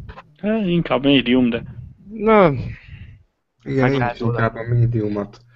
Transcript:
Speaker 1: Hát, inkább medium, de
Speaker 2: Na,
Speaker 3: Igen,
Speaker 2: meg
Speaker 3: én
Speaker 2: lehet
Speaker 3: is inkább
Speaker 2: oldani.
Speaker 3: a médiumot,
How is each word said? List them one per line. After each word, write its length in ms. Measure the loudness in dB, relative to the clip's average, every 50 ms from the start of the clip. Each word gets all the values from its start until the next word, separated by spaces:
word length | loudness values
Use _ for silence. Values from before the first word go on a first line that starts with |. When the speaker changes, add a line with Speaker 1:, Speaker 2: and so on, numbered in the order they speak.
| -14 -16 -18 -20 -20 _ _
Speaker 1:
Hát, 300 | _ -4 -2 -2 -2 0
inkább 380 | 0 0 0 0 0 -2 0 2
medium, 460 | 2 2 2 2 2 2 2 2 2
de 120 | 0 -2 -6 -10 -14 -16 -18 -18 -20 -20 -20 -16
Speaker 2:
Na, 400 | -10 -2 2 4 6 6 6 4 4 0 -4 -8 -10 -12 -16 -20 -20 -20 -20 -20 -20 -20 _ _ _ _ _ _ _ _
Speaker 3:
Igen, 0 |
Speaker 2:
meg 300 | -10 -4 0 2 2 2
Speaker 3:
én 60 | 2 0
Speaker 2:
lehet 160 | -2 -2 -4
Speaker 3:
is 60 | -4
inkább 340 | -4 -2 -2 0 -2 -2 -2
Speaker 2:
oldani. 160 | -4 -4 0
Speaker 3:
a 80 | 2 2
médiumot, 600 | 2 2 2 0 -2 -2 -2 -4 -6 -6 -10 -16 _ _ _